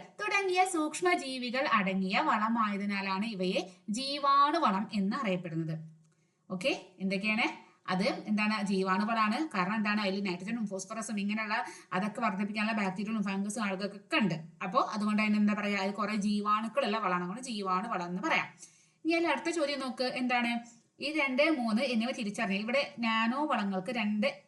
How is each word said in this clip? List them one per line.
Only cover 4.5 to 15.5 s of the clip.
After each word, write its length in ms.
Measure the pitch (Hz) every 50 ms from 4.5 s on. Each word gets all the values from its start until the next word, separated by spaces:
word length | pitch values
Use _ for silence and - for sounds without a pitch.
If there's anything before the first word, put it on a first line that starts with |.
| 302 339 302 233 190 190 220 - -
എന്നറിയപ്പെടുന്നത്. 840 | 208 190 196 233 277 277 208 185 175 180 170 160 160 165 156 160 160 - - - - _ _ _ _ _ _ _ _ _ _
ഓക്കെ, 360 | 185 180 - 269 359 - - - - -
എന്തൊക്കെയാണ് 720 | 190 190 196 190 202 220 220 226 269 320 - - - - _ _ _ -
അത്? 140 | 185 180 202
എന്താണ്? 600 | 269 311 - - 208 214 208 214 214 214 196 202
ജീവാണുവളാണ്. 840 | 190 202 190 190 190 190 196 214 220 226 190 214 208 226 285 320 311 -
കാരണം 200 | 196 180 185 214
എന്താണ്? 260 | 226 202 208 208 214
അതിൽ 220 | 208 196 190 202 196
നൈട്രജനും 440 | 196 175 175 175 208 233 240 220
ഫോസ്ഫറസും 540 | 202 196 190 190 - 226 220 214 - 226 202
ഇങ്ങനെയുള്ള 440 | 196 202 214 214 220 208 214 233 247 - - - - - -
അതൊക്കെ 280 | 185 202 214 214 -
വർദ്ധിപ്പിക്കാനുള്ള 640 | 240 214 190 190 208 196 208 220 214 220 226 220 202
ബാക്ടീരിയകളും 400 | 190 180 185 202 208 226 226 190
ഫംഗസും 420 | 196 196 196 196 208 202 247 220
ആൽഗൊക്കെ 520 | 202 190 185 202 190 202 - - - 320
ഉണ്ട്. 180 | 311 226 180 160 156 - - - - 196
അപ്പോ 280 | 185 185 269 - - 214
അതുകൊണ്ട് 300 | 208 208 214 214 208 208
അതിന് 140 | 214 208
എന്താ 180 | 208 208 208